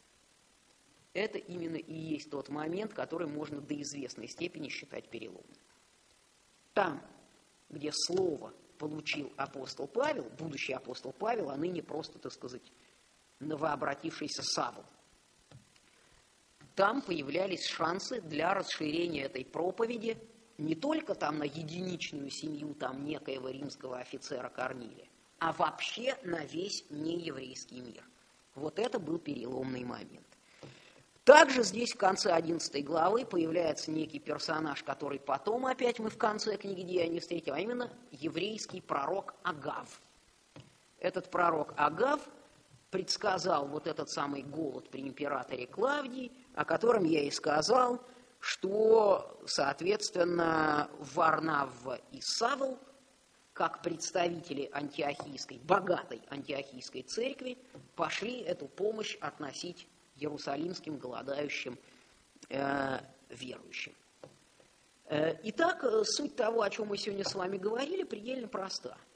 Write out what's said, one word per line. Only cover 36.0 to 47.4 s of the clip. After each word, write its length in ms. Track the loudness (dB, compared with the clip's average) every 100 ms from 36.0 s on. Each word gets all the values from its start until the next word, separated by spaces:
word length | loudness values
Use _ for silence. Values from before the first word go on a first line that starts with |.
мы 100 | -2
в 80 | 0
конце 400 | 0 2 -2 -4
книги 240 | -4 -6
Деяний 400 | -2 0 2 0
встретим, 320 | -2 -4 -2
а 60 | -2
именно 300 | -2 -4 -4 -8 -18
еврейский 720 | -8 -4 -2 -2 -4 -8 -10
пророк 520 | -2 0 0 -2 -4 -6
Агав. 580 | -6 -4 -4 -6 -8 -16 -20 _ _ _ _ -20 -20 _ _ _
Этот 320 | -4 -4 -4
пророк 420 | 2 4 4 0 2
Агав 500 | 2 4 4 4 0 -18 -20 -20 -20 -20 _
предсказал 800 | -4 -2 0 2 2 4 2 2
вот 200 | -2 -2
этот 220 | -2 -2
самый 340 | 0 0 -2
голод 460 | -4 -4 -4 -4 -8
при 120 | -8
императоре 640 | -8 -4 -2 -2 -2 -6 -6
Клавдии, 680 | 0 2 2 -2 -6 -10 -12 -14 -4
о 100 | 2
котором 400 | 4 6 6 6
я 180 | 4
и 80 | 2
сказал, 720 | 0